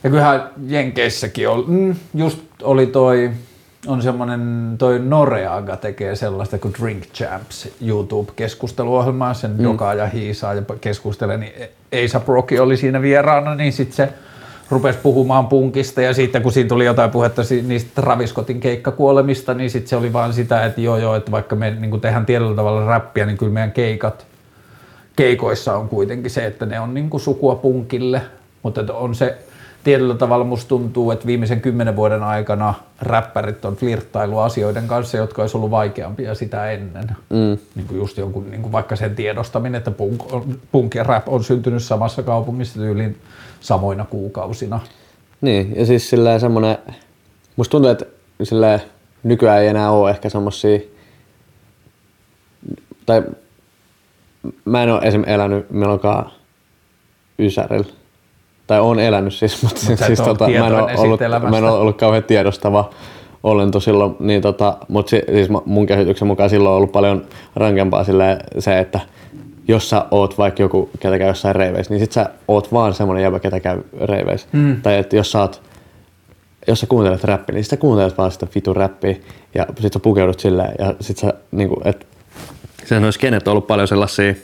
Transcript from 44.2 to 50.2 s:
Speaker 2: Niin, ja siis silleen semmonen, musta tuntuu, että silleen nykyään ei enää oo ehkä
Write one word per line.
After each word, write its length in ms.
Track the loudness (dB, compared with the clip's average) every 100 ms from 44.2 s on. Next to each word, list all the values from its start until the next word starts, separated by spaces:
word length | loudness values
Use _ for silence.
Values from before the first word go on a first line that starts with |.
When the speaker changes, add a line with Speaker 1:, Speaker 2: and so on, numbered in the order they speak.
| -8 -8 -10 -8 -6 -8 -8 _ _ _ _ _
Speaker 2:
Niin, 340 | 2 2 0
ja 100 | 0
siis 240 | 2 2 4
silleen 300 | 4 4 4
semmonen, 380 | 2 2 2 -2 -8 -20 _ _ _ _ _
musta 160 | -4 0
tuntuu, 200 | 4 4
että 140 | 2 -4 _ _ _
silleen 380 | -2 2 4 2 -2 _ _ _
nykyään 380 | 0 4 4 6
ei 60 | 4
enää 240 | 2 2
oo 160 | 4 4
ehkä 200 | 0